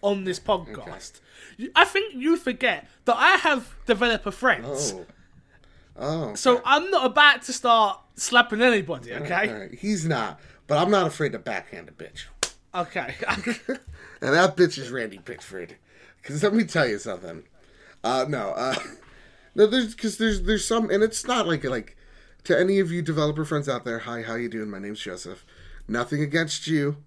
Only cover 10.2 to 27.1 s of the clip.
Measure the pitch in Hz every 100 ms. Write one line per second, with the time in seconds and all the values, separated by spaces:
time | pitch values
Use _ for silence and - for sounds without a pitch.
10.2 | 107 78 - - - 147 180 208 170 -
11.2 | 147 107 - 98 - 90 85 - 82 -
12.2 | - - - - _ 185 175 185 127 -
13.2 | - 190 233 226 - 269 - - - -
14.2 | 131 156 185 - 170 143 113 127 110 98
15.2 | - - - 95 87 - _ - - _
16.2 | - 147 202 214 196 170 131 101 117 90
17.2 | 90 82 - _ _ - - - 110 131
18.2 | 135 139 98 - 127 131 - - - -
19.2 | - - _ - 214 254 226 - 226 208
20.2 | 226 208 - 214 - 226 220 196 220 220
21.2 | - 247 196 156 147 123 - - - -
22.2 | - - - 123 185 196 180 170 160 156
23.2 | 151 147 147 151 143 123 123 117 120 117
24.2 | 113 113 120 110 107 98 101 107 104 90
25.2 | 87 92 - - - - - 113 123 147
26.2 | 147 156 165 - - 156 143 147 -